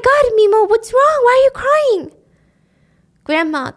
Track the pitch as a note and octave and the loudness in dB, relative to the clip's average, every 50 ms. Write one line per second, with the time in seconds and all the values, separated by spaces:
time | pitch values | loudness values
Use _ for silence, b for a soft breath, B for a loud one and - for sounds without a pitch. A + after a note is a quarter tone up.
0 | A#4 B4 C5+ D5 C#5 B4 A4 G#4+ G#4+ G4+ G4+ A4 G#4+ F#4+ G#4+ A#4 A4 A4+ - B4+ | 0 2 2 2 2 0 2 2 2 2 2 2 2 2 0 -2 -2 -2 0 0
1 | C#5 D5+ D#5 D5 B4 A#4+ B4 C5 C5+ C5+ C5 - - C5+ D5 D#5 D5+ C5+ A4 F4+ | 2 2 0 0 0 2 2 4 2 2 0 -2 -2 0 0 0 0 0 -2 -2
2 | - - - _ _ _ _ _ _ _ _ _ _ _ _ _ _ _ _ _ | -4 -10 -18 _ _ _ _ _ _ _ _ _ _ _ _ _ _ _ _ _
3 | _ _ _ _ _ - D4+ D#4 E4+ D#4 D#4 C#4+ C4 - - | _ _ _ _ _ -4 -4 -2 -2 -4 -4 -6 -8 -10 -12